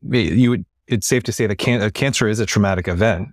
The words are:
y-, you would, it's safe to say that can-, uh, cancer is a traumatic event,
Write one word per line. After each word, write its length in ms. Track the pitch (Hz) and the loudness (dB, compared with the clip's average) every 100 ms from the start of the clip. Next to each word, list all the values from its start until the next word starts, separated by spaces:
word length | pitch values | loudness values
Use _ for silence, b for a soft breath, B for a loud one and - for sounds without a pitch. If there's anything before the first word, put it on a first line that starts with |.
y-, 160 | - 123 | -4 0
you 320 | 90 92 123 | 2 4 4
would, 140 | 120 - _ _ | 2 -4 _ _
it's 220 | 117 - | -4 0
safe 160 | 127 | -2
to 80 | - | -2
say 160 | - 110 | -4 -2
that 80 | 101 | -2
can-, 260 | - 120 | -2 0
uh, 80 | 107 | 0
cancer 380 | - 139 - 113 | -2 -2 0 0
is 120 | 107 | 0
a 60 | 104 | 0
traumatic 420 | - 101 92 90 | 2 2 0 -2
event, 420 | 87 110 87 95 | 0 0 0 -4